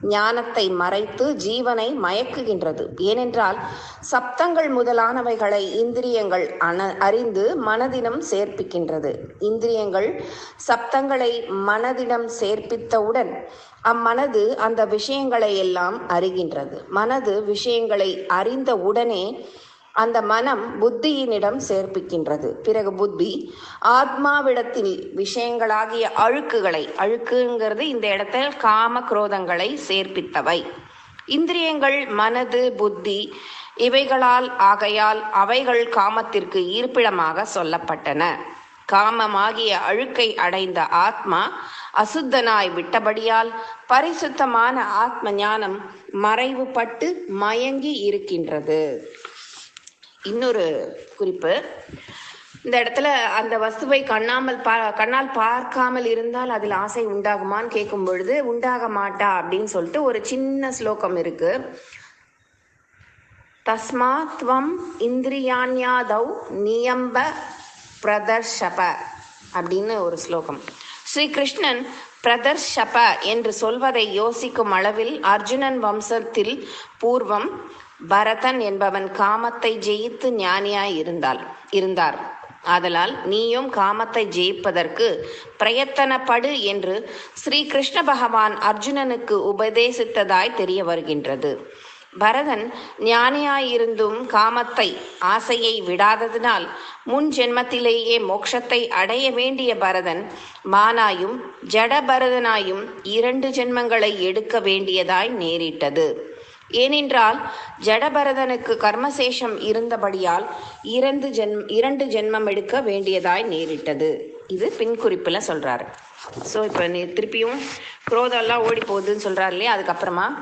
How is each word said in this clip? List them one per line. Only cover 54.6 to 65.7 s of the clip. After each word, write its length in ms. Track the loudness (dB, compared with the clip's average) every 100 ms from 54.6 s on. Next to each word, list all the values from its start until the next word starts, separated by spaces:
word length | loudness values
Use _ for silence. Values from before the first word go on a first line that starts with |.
பா-, 320 | 0 2 0
கண்ணால் 380 | 0 2 2 0
பார்க்காமல் 760 | 0 0 0 -2 0 0 2 0
இருந்தால் 440 | 0 -2 -4 -2
அதில் 220 | -2 0
ஆசை 360 | -2 -2 -2 -2
உண்டாகுமான்னு 600 | -2 0 0 0 -2 -2
கேட்கும் 360 | -4 -4 -2
பொழுது, 440 | -2 -2 0 0 0
"உண்டாக 420 | -2 -2 -2 -2
மாட்டா" 400 | -2 -2 0 2 2
அப்படின்னு 260 | 0 -2
சொல்லிட்டு 400 | -2 -4 -2 0
ஒரு 220 | 0 0 -4
சின்ன 460 | -4 -2 -2 -4
ஸ்லோகம் 460 | -4 -4 -2 -2 -2
இருக்கு. 640 | -4 -2 -2 0 -6 -16 -20 -20 -20 _ _ _ _ _ _ _ _ _ _ _ _ _ _ _ -2
"தஸ்மாத்வம் 1040 | -2 -2 0 2 2 -2 -6 2 2 2 -4 -8 -4
இந்திரியாண்யாதௌ 1300 | -2 0 -2 -2 0 0 0